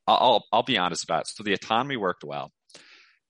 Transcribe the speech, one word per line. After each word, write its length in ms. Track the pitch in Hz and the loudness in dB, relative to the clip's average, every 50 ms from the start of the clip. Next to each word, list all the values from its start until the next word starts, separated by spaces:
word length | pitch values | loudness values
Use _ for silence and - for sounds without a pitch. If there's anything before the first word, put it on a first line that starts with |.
| _ | _
I'll, 80 | - 110 | 2 2
I'll, 280 | - - 127 117 104 - _ - | 4 6 4 4 4 2 _ 0
I'll 100 | 113 120 | 0 2
be 140 | - 123 | 2 0
honest 260 | 98 90 87 85 - - | 0 0 0 -2 -4 -4
about 180 | - 82 80 | -2 -2 -2
it. 60 | - | -2
So 160 | - - - 107 | -6 -10 -8 -2
the 100 | 104 98 | -2 -2
autonomy 440 | 90 - - 113 117 131 143 139 | -2 -2 -2 0 0 0 -2 -4
worked 260 | 113 101 90 87 - - | -4 -2 -4 -4 -4 -10
well. 280 | 73 73 71 65 - _ _ _ _ - - - - - - _ _ _ _ _ _ | -10 -10 -10 -10 -12 _ _ _ _ -20 -20 -20 -20 -20 -20 _ _ _ _ _ _